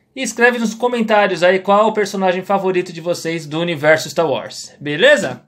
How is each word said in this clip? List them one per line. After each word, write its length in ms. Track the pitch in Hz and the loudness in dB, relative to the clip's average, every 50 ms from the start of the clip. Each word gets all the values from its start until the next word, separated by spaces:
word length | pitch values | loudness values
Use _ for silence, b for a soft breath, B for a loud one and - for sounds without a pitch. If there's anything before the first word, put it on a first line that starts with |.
| _ _ - | _ _ -10
E 80 | 262 269 | -8 -8
escreve 340 | - - - 240 247 240 240 | -6 -2 2 4 4 4 2
nos 160 | 233 214 - | -2 -4 -4
comentários 680 | - 240 247 247 233 214 220 214 208 202 196 185 160 170 | -2 -2 -2 0 0 0 2 2 4 4 2 2 2 4
aí 160 | 180 190 185 | 4 4 4
qual 220 | 185 202 202 208 | 2 2 4 4
é 20 | 220 | 4
o 80 | 220 | 2
personagem 500 | 214 214 202 196 - 196 190 185 180 185 | 2 0 -2 -4 -2 -2 0 0 0 0
favorito 520 | 185 - 196 190 185 190 185 180 175 180 165 | -2 -2 -2 0 0 0 -2 -2 -2 -4 -8
de 80 | 165 | -10
vocês 440 | 160 175 170 170 - 165 165 165 151 | -6 -4 -4 -4 -4 -6 -6 -6 -8
do 140 | 147 147 160 | -8 -6 -4
universo 500 | 170 175 170 139 147 151 156 - - 151 | -4 -4 -4 -2 2 2 2 2 2 -4
Star 160 | - 180 165 | -4 -2 -2
Wars. 480 | 151 127 107 92 90 - - - - - - | 0 -2 -4 -6 -10 -14 -16 -18 -18 -18 -12
Beleza? 640 | 143 147 147 - 220 277 302 240 180 131 123 - _ | -8 -6 -2 2 4 4 4 4 2 -2 -6 -10 _